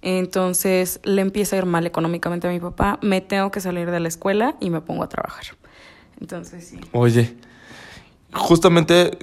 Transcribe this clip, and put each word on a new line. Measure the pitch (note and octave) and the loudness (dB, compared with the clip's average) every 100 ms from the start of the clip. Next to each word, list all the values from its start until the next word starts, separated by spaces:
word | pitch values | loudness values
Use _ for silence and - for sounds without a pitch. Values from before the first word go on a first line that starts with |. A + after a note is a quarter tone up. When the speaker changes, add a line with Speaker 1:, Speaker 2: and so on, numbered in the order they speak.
Speaker 1:
Entonces, | F3+ F#3 F3+ F#3 F#3 F3+ G3 F#3 F3+ - | -4 -2 0 0 0 0 0 2 0 -4
le | - G3 | -2 0
empieza | F#3+ G#3 G3 F#3+ | 0 -2 -2 0
a | |
ir | F#3 | 0
mal | E3+ E3 | 0 -2
económicamente | E3 E3 E3+ E3+ F3 F3+ | -2 -2 -2 -4 -4 -4
a | |
mi | F3 | -4
papá, | F3 - G3 - | -6 -2 -2 0
me | G#3 F#3+ | 0 0
tengo | F#3+ G3 G3 | 0 -2 -2
que | G3+ | -4
salir | F#3 F3 E3+ | -6 -4 -2
de | F3 | -2
la | E3 | -4
escuela | - G3 G#3 B3 D4+ | -4 -2 0 0 -2
y | F#3 | -4
me | E3 | -4
pongo | - D#3+ | -4 -6
a | F3+ | -6
trabajar. | - - - - - - - - - _ - | -6 -8 -8 -18 -20 -20 -20 -20 -20 _ -18
Entonces, | E3+ F3 E3+ F3 - | -14 -12 -14 -18 -20
sí. | - - | -20 -6
Speaker 2:
Oye, | A#2+ A#2+ A#2 A#2 - - - - - - - - _ _ | 2 4 4 2 -2 -20 -20 -20 -20 -20 -20 -20 _ _
justamente | - - E3 F3+ E3+ E3 F3 F3 - | -2 4 6 6 6 6 4 4 -2